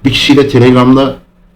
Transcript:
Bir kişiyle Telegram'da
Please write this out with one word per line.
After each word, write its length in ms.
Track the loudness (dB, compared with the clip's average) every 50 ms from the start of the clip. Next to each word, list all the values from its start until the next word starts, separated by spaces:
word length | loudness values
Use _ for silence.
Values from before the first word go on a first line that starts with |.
| -4
Bir 60 | -4
kişiyle 360 | -4 -4 -2 0 0 0 0
Telegram'da 680 | 0 0 0 2 2 2 2 2 2 2 0 0 -4 -6 -12 _ _ _ _ _ _ _